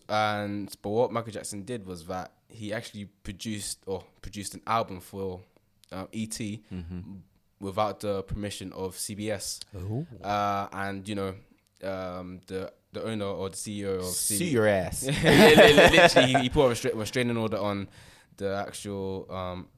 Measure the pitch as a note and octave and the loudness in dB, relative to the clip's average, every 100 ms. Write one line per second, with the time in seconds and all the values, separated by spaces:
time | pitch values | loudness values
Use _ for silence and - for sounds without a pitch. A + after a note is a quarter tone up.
0 | - G#2+ G#2+ G#2 G#2 G2+ G2 - G2+ A2 | -2 0 0 -2 -4 -6 -10 -10 -4 0
1 | B2 A#2 A2+ G2+ - G2+ G2 A#2+ F#2+ F2 | 0 -2 -6 -10 -10 -12 -10 -10 -10 -12
2 | E2 F#2 E2 _ _ G#2+ G#2 A2 - G#2 | -8 -8 -10 _ _ -12 -8 -8 -10 -14
3 | G2 _ - F#2 A2+ G#2 - - - F#2 | -16 _ -14 -10 -8 -8 -8 -10 -8 -8
4 | - _ - G2+ F#2 F#2+ - A2+ F#2+ F#2 | -8 _ -14 -10 -12 -10 -2 -2 -2 -8
5 | - G2 F#2+ F2+ - _ _ _ - F2 | -12 -8 -8 -8 -14 _ _ _ -14 -12
6 | F#2+ A2+ A2 - G#2+ G#2+ - F#2 E2+ F2+ | -10 -8 -8 -6 -8 -10 -12 -12 -10 -12
7 | F#2+ F#2+ - _ _ - G2 F#2+ G#2 F#2+ | -12 -16 -20 _ _ -12 -8 -2 -2 -2
8 | G#2 G2 F#2+ G#2 G2+ - F#2+ - A#2 - | -4 -4 -6 -6 -8 -8 -12 -8 -8 -8
9 | - G2+ G#2+ G2 - - - G2 F#2 A#2 | -10 -6 -6 -6 -8 -10 -12 -10 -6 -6
10 | E3 B2 G2+ G#2 G2+ G2+ G2+ F#2+ G2 G2 | -8 -8 -4 0 0 -2 -4 -6 -8 -8
11 | F#2+ G2+ G2 F#2+ - _ _ - F#2+ F#2+ | -6 -4 -6 -8 -18 _ _ -12 -8 -6
12 | F#2 F#2 F2+ F#2 - F#2+ F#2+ _ _ G#2 | -8 -10 -12 -14 -10 -8 -8 _ _ -10
13 | G#2+ A2 G2 F#2+ F#2+ - A2 G#2 G2 F#2+ | -6 -4 -4 -4 -6 -6 -8 -6 -2 -2
14 | F#2 F2+ - G#2 F3 A#2+ G#2+ G2 E2 - | -2 -2 -2 0 2 4 4 4 0 -4
15 | - D3 - - G#3+ A3+ F3+ - F3 E3 | -2 2 6 8 10 10 10 10 8 10
16 | F3 F3 C3 B2+ B2 D3+ C3 A2+ C3 A2+ | 8 8 6 4 4 4 4 4 -2 -2
17 | C3 B2+ A#2+ A#2 A2 A2 G#2 G2+ G2 - | -2 0 0 0 -2 -2 -2 -4 -6 -14
18 | - - _ - G2 G2 G2+ - G#2 G2 | -20 -20 _ -8 -4 -4 -6 -8 -8 -6
19 | F#2+ F#2+ - F#2 F2+ F2+ - | -6 -6 -8 -8 -8 -8 -12